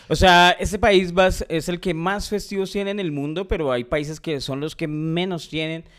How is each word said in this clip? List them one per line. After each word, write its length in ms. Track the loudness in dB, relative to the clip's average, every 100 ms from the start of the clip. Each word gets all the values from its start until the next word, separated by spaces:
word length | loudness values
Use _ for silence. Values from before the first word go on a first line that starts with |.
| -4
O 60 |
sea, 360 | 4 6 8 8 4
ese 180 | -2 0
país 340 | 4 4 4 4
va 80 |
a 40 | 2
s-, 180 | 2 -4
es 200 | -4 -4
el 120 | -4
que 120 | -4
más 340 | -2 -2 -4 -4
festivos 420 | -6 -4 -6 -4
tiene 220 | -4 -4
en 80 | -4
el 100 | -4
mundo, 380 | -4 -4 -6 -4
pero 240 | -2 0
hay 100 | -2
países 360 | -2 -4 -4 -8
que 200 | -6 -6
son 200 | -6 -6
los 160 | -8 -6
que 100 | -6
menos 640 | -4 -2 -2 -2 -6 -8
tienen. 360 | -6 -6 -8 -12